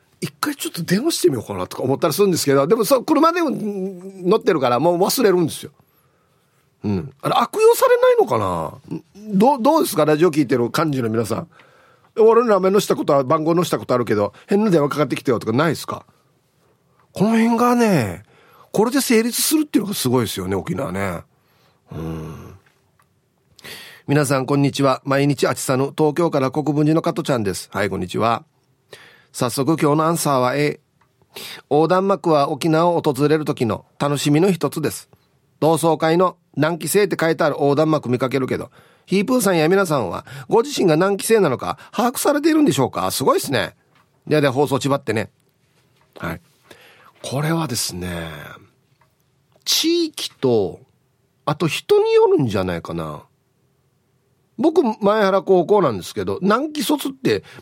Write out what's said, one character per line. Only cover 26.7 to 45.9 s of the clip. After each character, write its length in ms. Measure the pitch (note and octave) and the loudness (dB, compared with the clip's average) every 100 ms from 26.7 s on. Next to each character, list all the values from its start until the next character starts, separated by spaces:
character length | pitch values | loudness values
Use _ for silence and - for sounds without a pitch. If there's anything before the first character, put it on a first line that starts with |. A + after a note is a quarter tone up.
分 120 | D3 | 0
寺 100 | D3+ | 2
の 80 | D#3+ | 2
加 100 | E3 | 0
ト 100 | E3 | -4
ち 80 | D#3 | -2
ゃ 60 | C3 | -2
ん 60 | |
で 100 | G2+ | -2
す。 160 | F2+ - | -6 -8
は 140 | G2 | -4
い、 60 | G2+ | -4
こ 80 | F#2 | -4
ん 20 | |
に 80 | F2+ | -6
ち 80 | - | -2
は。 260 | A2 A#2 - _ _ _ _ - - _ _ | -2 -2 -6 _ _ _ _ -20 -20 _ _
早 180 | - B2+ | -4 -4
速、 260 | - C3+ D#3+ | -2 0 2
今 160 | D3+ | 2
日 60 | D3 | 2
の 60 | |
ア 60 | D#3+ | 2
ン 60 | E3+ | 0
サ 140 | D3+ | 0
ー 40 | C3+ | 0
は 200 | B2+ C3+ | 0 0
A。 240 | D3 - _ _ _ _ _ - - - - | -2 -4 _ _ _ _ _ -20 -18 -14 -2
横 180 | C#3+ D#3+ | 0 2
断 200 | F#3 G3 | 2 0
幕 220 | G3 E3+ | 0 2
は 180 | D#3 C#3+ | 2 2
沖 220 | D#3 E3+ | 0 2
縄 160 | D#3+ F3 | 2 2
を 160 | E3+ | 2
訪 260 | E3 B2+ D3 | 0 0 2
れ 80 | D#3 | 0
る 80 | |
時 220 | D3+ D3 A#2 | -2 -4 -2
の 180 | F#2+ - - | -4 -8 -6
楽 180 | C#3+ C#3+ | -2 -2
し 140 | D3+ | 2
み 100 | D3 | 2
の 100 | F#3+ | 2
一 200 | E3+ C#3+ | 0 -2
つ 100 | - | -4
で 100 | C#3 | -6
す。 200 | - - _ _ _ _ - | -6 -14 _ _ _ _ -2
同 140 | D3 | 0
窓 240 | D#3+ E3 D#3 | 2 2 2
会 180 | D#3+ E3+ | 2 2
の 220 | F3+ - _ - | 2 -2 _ -2
何 220 | D3+ E3+ | -2 -2
期 100 | E3 | -2
生 160 | G3 | 0
っ 40 | G3+ | 0
て 100 | F3+ | 0
書 80 | D#3+ | 0
い 80 | D#3+ | 0
て 80 | |
あ 60 | D#3+ | 0
る 60 | C3+ | 2
横 180 | C#3+ | 2
断 160 | C#3+ D#3 | 2 2
幕 180 | D#3 A#2 | 0 0
見 100 | B2 | -2
か 120 | C3 | -2
け 100 | C3+ | -2
る 60 | B2+ | -4
け 100 | A2+ | -6
ど、 140 | - _ _ _ | -8 _ _ _
ヒ 160 | - F#3 | -4 -2
ー 60 | G#3 | 0
プ 80 | |
ー 60 | B3+ | 0
さ 80 | G#3 | 2
ん 80 | F3 | 2
や 100 | D#3 | 2
皆 160 | G3 | 2
さ 120 | F#3 D3 | 2 -2
ん 120 | G2 | -2
は 160 | F2+ - C3+ C3 | -6 -12 -16 0
ご 140 | G#3+ | 0
自 180 | C#4+ C#4+ | 0 0
身 80 | G3+ | 2
が 80 | D3+ | 4
何 220 | F#3+ G3 | 2 -2
期 80 | - | 0
生 140 | A3+ | 2
な 100 | F3+ | 2
の 80 | B2 | 0
か 200 | F2+ - - | -6 -8 -8
把 180 | - A#3 | -4 -2
握 80 | B3+ | 0
さ 140 | - | 0
れ 80 | D4 | 0
て 80 | D#4 | 2
い 60 | |
る 80 | D#4 | 2
ん 20 | |
で 80 | D4 | 2
し 80 | C#3+ | 2
ょ 60 | A#2+ | 0
う 40 | |
か？ 200 | - F#2 | -2 -4
す 140 | - | -2
ご 120 | C#3+ D#4+ | 0 0
い 20 | |
っ 40 | |
す 100 | - | 0
ね。 240 | B2 E2 - _ _ _ _ - | -2 -4 -8 _ _ _ _ -2
で 100 | D3+ | 0
は 40 | |
で 60 | C#3+ | 2
は、 80 | |
放 120 | B2 D3 | 0 0
送 140 | - | 0
ち 80 | C#3 | -2
ば 80 | C#3 | -2
っ 60 | |
て 100 | - | -2
ね。 180 | G#2+ G2+ _ _ _ _ _ _ | -4 -6 _ _ _ _ _ _